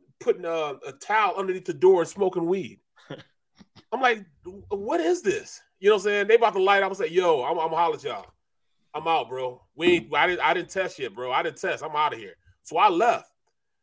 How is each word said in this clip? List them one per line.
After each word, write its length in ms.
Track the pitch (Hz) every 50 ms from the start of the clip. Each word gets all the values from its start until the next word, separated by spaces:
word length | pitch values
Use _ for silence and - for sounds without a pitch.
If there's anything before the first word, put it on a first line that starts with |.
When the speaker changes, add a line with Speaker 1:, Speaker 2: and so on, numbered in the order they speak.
| _ _ _ -
Speaker 1:
putting, 240 | - 165 - 185 175
uh, 300 | 165 165 160 151 143 135 - -
a 60 | 139
towel 420 | - - - - 214 220 208 185 180
underneath 280 | 196 190 190 185 185 180
the 100 | 190 160
door 260 | 135 180 190 190 175
and 80 | 160 -
smoking 380 | - 202 196 185 - 170 165
weed. 340 | 170 190 190 143 104 - _ _ _ _ _ _ - 139 - - _ _
Speaker 2:
<laughs> 580 | _ _ _ _ _ - _ _ - _ -
Speaker 1:
I'm 80 | 220 254
like, 240 | 262 240 226 214 190 _ _ _ - 180 190 202 - -
"What 320 | 214 202 202 240 320 349
is 220 | 320 339 359 339
this?" 380 | - 196 131 - - - - - _ _ _ -
You 80 | 190 202
know 80 | 214
what 40 | 196
I'm 20 | 190
saying? 220 | 208 208 202 202 202
They 80 | 226
about 160 | 233 226 208 185
to 80 | 196
light 200 | 185 196 202 196 196
up 60 | 190
and 60 | 196
say, 120 | 190 170 156
"Yo, 340 | 170 185 180 170 156 127
I'm, 160 | 123 147 170 170
I'm 120 | 160 160
holler 240 | 160 165 175 165 151
at 80 | - 135
y'all. 220 | 123 113 98 90 - _ _ _ _ _ _ _ _ _ _ _ _ -
I'm 120 | 151 160
out, 220 | 165 165 143 120 113
bro. 340 | 127 131 127 123 123 - _ _ _
We 120 | 147 170 175 175
ain't, 200 | 165 - - 151
I 120 | 143 165 180
didn't, 120 | 180 147
I 120 | 135 156 175
didn't 160 | 180 175 -
test 280 | - 190 185 165 - -
yet, 160 | 127 113 98
bro. 180 | 120 127 123
I 100 | 127 156
didn't 160 | 170 160 - -
test. 220 | - 180 143 117
I'm 140 | 147 156 151
outta 200 | 151 151 143 120
here." 180 | 117 104 92 - _ _ _ _ _
So 140 | - - 151 170
I 100 | 202 208
left. 440 | 170 170 226 240 160 - - _ _ _ _ _ _ _ _ _ _ _